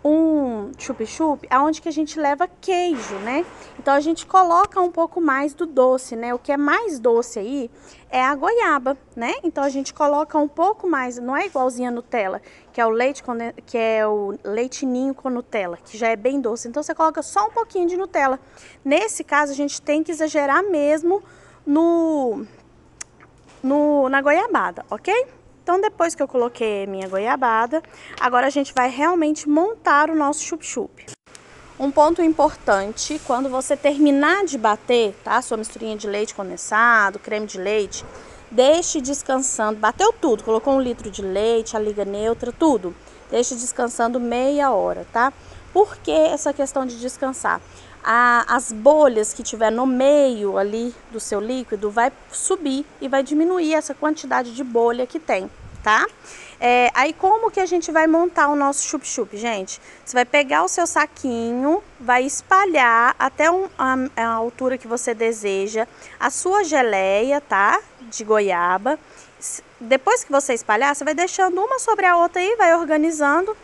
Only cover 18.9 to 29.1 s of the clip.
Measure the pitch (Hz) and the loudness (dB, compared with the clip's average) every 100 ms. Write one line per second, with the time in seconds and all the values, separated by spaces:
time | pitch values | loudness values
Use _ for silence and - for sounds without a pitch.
18.9 | 302 427 - 311 294 294 277 285 - - | 0 0 -6 -2 0 0 -2 -6 -6 -2
19.9 | 294 311 320 311 302 277 294 403 320 285 | -2 -2 -4 -2 0 2 2 2 0 2
20.9 | 302 339 392 - - - - - 294 339 | 2 2 -2 -4 -20 -20 -12 0 2 4
21.9 | 339 320 302 254 220 220 - _ _ _ | 2 2 0 -2 -4 -10 -18 _ _ _
22.9 | _ - _ - _ _ - 262 285 294 | _ -20 _ -20 _ _ -8 0 2 2
23.9 | 294 262 277 277 320 453 302 180 180 - | 2 2 2 2 2 2 0 -2 -6 -12
24.9 | 214 - 453 539 - _ _ - 370 415 | -8 -2 -2 -2 -10 _ _ -2 0 0
25.9 | - 339 - 277 247 240 240 226 202 196 | -2 -4 -2 -2 0 -2 -2 -4 -4 -6
26.9 | 190 190 190 220 269 247 220 233 311 - | -8 -6 -4 -2 0 2 0 0 -4 -6
27.9 | - - - 247 247 269 285 269 - 254 | -20 -20 -2 0 2 2 0 -2 0 -2
28.9 | 247 311 | 0 0